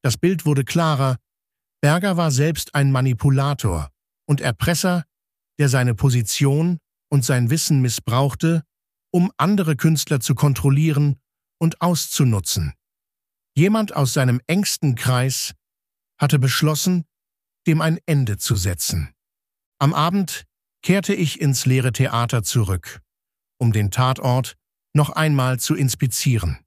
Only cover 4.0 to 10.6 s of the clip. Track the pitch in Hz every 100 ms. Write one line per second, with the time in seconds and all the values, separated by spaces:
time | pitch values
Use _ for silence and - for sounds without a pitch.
4 | _ _ - 143 131 110 - 170 190 180
5 | - _ _ _ _ - 143 131 123 110
6 | 139 123 107 - 139 143 170 170 _ _
7 | _ 139 123 127 120 165 - 143 123 -
8 | - 120 139 - 165 165 - _ _ _
9 | _ 180 180 - 160 208 160 139 160 156
10 | - 139 - 127 147 131